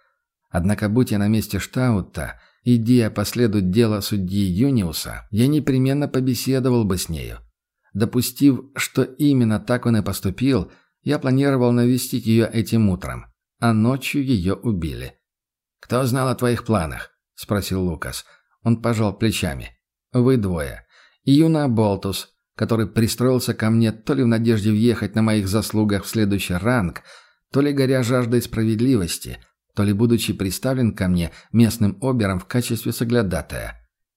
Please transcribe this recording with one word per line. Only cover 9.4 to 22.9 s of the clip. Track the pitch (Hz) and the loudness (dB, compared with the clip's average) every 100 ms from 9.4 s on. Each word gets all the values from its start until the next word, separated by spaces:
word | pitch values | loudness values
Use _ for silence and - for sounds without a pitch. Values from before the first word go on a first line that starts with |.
| 113 107 | 2 0
так | - 123 120 | 0 -2 2
он | 113 | 0
и | |
поступил, | 92 95 98 92 131 120 82 - _ _ | 0 -4 -4 -2 0 0 -2 -12 _ _
я | - 147 | -4 -2
планировал | 135 131 139 131 123 | 0 0 2 2 2
навестить | 120 120 127 - 127 110 | 2 2 0 -2 -4 2
ее | 113 110 | 2 2
этим | 113 98 113 104 | 0 0 2 2
утром, | 90 - 64 - _ _ - | 0 -6 -12 -14 _ _ -4
а | 117 | 0
ночью | 110 113 135 - 147 | 2 2 0 -2 -4
ее | 135 113 90 | 0 0 0
убили. | 98 127 95 80 62 64 _ _ _ _ _ _ _ | -2 -2 -4 -4 -8 -12 _ _ _ _ _ _ _
«Кто | - 120 | -4 0
знал | 131 131 131 | 0 0 0
о | 117 | 0
твоих | 123 117 | 0 -2
планах?» | - 107 78 62 - _ _ - | 0 0 0 -8 -14 _ _ -16
спросил | - 104 - 95 | -4 -4 -2 -2
Лукас. | 90 78 - - - _ _ _ | -2 -4 -8 -12 -16 _ _ _
Он | 113 113 | -2 0
пожал | 117 113 107 92 | 0 0 -2 0
плечами. | 113 - 87 67 57 _ _ _ _ | -2 0 -4 -6 -12 _ _ _ _
«Вы | 127 123 127 | 0 2 2
двое. | 98 85 71 - _ _ _ _ | 0 -4 -6 -10 _ _ _ _
И | 135 | 2
Юна | 143 160 156 143 | 4 4 2 0
Болтус, | 113 104 95 98 92 - _ _ - | 2 2 0 -4 -6 -10 _ _ -6
который | 104 113 | -2 0
пристроился | 101 | 0